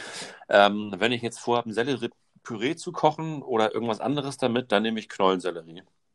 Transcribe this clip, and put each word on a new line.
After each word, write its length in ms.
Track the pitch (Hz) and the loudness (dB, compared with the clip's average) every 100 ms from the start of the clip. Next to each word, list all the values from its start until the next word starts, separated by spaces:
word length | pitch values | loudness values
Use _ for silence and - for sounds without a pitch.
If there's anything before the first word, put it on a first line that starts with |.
| - - - - - | -12 -12 -14 -12 4
Ähm, 460 | 104 101 104 104 92 | 8 8 4 -4 0
wenn 160 | 110 | 0
ich 80 | 120 | 0
jetzt 160 | 120 - | -4 -4
vorhabe, 300 | - 120 117 | 0 0 0
ein 60 | |
Sellerie-Püree 1000 | 104 127 123 113 - _ _ - 113 123 | -2 -2 -2 -6 -10 _ _ -10 -4 -4
zu 160 | 170 180 | -4 -8
kochen 520 | - 151 151 160 151 | 0 0 0 -6 -8
oder 320 | 135 113 107 | -2 0 2
irgendwas 260 | 107 117 104 | 0 -2 -2
anderes 380 | 117 143 139 135 | -2 -2 -4 -2
damit, 340 | 127 117 - | 0 0 2
dann 100 | 101 | 2
nehme 160 | 110 110 | 2 -2
ich 120 | 104 | -6
Knollensellerie. 720 | - 95 92 90 85 82 85 - _ _ | 2 2 2 -2 -6 -10 -18 -20 _ _